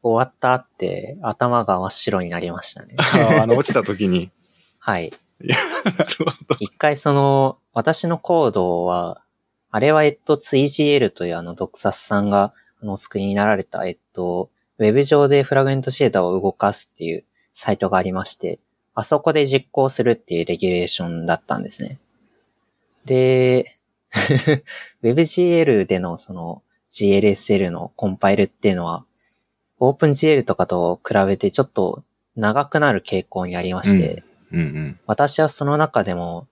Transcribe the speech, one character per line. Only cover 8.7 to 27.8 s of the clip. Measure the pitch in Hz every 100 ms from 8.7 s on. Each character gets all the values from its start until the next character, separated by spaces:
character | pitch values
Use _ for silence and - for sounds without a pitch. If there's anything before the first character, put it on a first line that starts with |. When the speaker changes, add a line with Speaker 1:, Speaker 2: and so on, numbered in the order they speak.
| 87 87
Speaker 1:
は、 | 90 85 - _ _ _ _ _
あ | 107
れ | 135
は、 | 156
え | 151
っ | 147
と、 | - 147
ツ | - 135
イ |
ー | 143
ジ | 143
ー | 147
エ | 143
ル | 110
と | - 87
い |
う | 85
あ |
の、 | 85
ド | 87 92
ク | -
サ | 101
ス | -
さ | - 104
ん | 101
が、 | 101 101 _ _ _
あ | 107
の、 |
お | 98
作 | - 101
り | 98
に |
な | 101
ら | 104 101
れ |
た、 | 95 -
え | 90
っ | 87 _
と、 | - 90 87 95 _ _ _
ウ |
ェ | 107
ブ | 117
上 | 139 147 143
で | 143
フ | 135 135
ラ |
グ | 135
メ |
ン | 135
ト | 131
シ | - 135
ェ |
ー |
ダ | 101
ー |
を | 90 92
動 | 98
か | - 101
す | - -
っ | _
て |
い | 82
う | 82 _ _ _
サ | - -
イ | 98
ト | 113
が | 95
あ |
り | 92
ま | 92
し | 92 -
て、 | 87 87 _ _ _
あ | -
そ | 113 147
こ | 165
で | 156
実 | 143 135 -
行 | - 135
す | -
る | 120
っ | 117
て | -
い | 85
う | 85
レ | 85
ギ | 95
ュ |
レ | 90
ー | 87
シ | -
ョ | 85
ン | 85 85
だ |
っ | 85
た | _ -
ん |
で | -
す | -
ね。 | - 135 _ _ _ _ _ _ _ _ _ _
で、 | - 127 127 131 127 127 - _ _ _ _
<laughs> | - - 135 - 143 - - - _
ウ | 113
ェ |
ブ | 131
ジ | 165 -
ー | 180 170
エ | 156
ル | 110
で | 92 95
の | 90 85
そ | -
の、 | 92 82 - _ _ _
ジ | - 101
ー |
エ | 98
ル | 143
エ |
ス | 98 -
エ | 101
ル | 92
の | 85